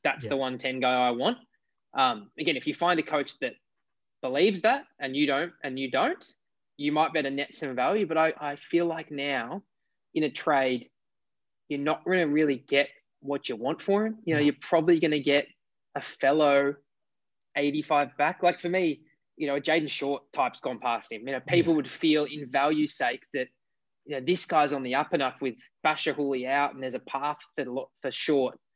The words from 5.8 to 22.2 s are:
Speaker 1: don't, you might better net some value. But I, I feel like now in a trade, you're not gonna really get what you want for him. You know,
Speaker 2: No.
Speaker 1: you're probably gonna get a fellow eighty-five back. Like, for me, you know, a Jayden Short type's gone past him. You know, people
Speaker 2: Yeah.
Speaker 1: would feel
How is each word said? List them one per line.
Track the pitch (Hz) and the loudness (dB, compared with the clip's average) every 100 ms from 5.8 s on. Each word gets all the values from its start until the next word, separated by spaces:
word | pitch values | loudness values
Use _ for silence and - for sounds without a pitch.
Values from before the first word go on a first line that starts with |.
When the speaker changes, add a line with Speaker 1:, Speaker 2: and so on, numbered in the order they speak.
| 135 | -4
Speaker 1:
don't, | 131 240 370 - _ _ _ _ - | 0 0 -2 -12 _ _ _ _ -6
you | 143 | -2
might | 156 156 | 0 0
better | 160 139 | 0 -2
net | 139 143 | -4 -8
some | - 143 127 | -8 -8 -2
value. | 135 208 170 | 0 0 0
But | 160 | 2
I, | 160 - | 2 0
I | 147 143 | -8 -10
feel | - 170 170 | -2 0 0
like | 165 156 | -4 -8
now | 143 143 131 117 196 _ _ _ _ _ 160 | -8 -4 -4 -4 -10 _ _ _ _ _ -2
in | |
a | 151 | -2
trade, | - 165 143 131 123 - _ _ _ _ _ _ _ - | -2 0 2 2 0 -6 _ _ _ _ _ _ _ -8
you're | 143 | -4
not | 143 156 | -2 -2
gonna | 175 185 156 | 0 2 2
really | 147 151 127 | 2 2 0
get | - 139 143 - _ _ | 0 0 0 -6 _ _
what | 139 139 - | -6 -6 -6
you | 113 | -6
want | 127 160 | -4 -4
for | - 202 220 | 0 0 0
him. | 220 170 | -4 0
You | |
know, | 151 | 4
Speaker 2:
No. | 147 | 4
Speaker 1:
you're | 143 | 2
probably | - 165 160 165 | 2 2 6 4
gonna | 160 151 | 4 0
get | 139 143 - _ _ _ _ | 2 2 0 _ _ _ _
a | 143 | -10
fellow | - - 139 156 147 139 139 143 _ _ _ _ _ _ _ 143 | -10 0 2 6 6 6 4 -2 _ _ _ _ _ _ _ -2
eighty-five | 147 151 - 147 131 - | 0 -2 0 2 2 0
back. | 151 - | -2 2
Like, | 175 175 | 2 2
for | 175 | -2
me, | 185 170 143 _ _ _ - | 0 0 -2 _ _ _ -6
you | 147 | -2
know, | 143 | -2
a | |
Jayden | 151 165 151 | 2 0 0
Short | - 139 139 _ | -4 -4 -4 _
type's | - 123 - | -2 -2 -2
gone | 131 113 | -8 -4
past | 120 113 - | -2 -4 -4
him. | 110 127 | -12 -8
You | |
know, | 131 - 175 | -8 0 2
people | 160 | 4
Speaker 2:
Yeah. | 156 | 2
Speaker 1:
would | 135 | 0
feel | - 160 151 | -2 2 2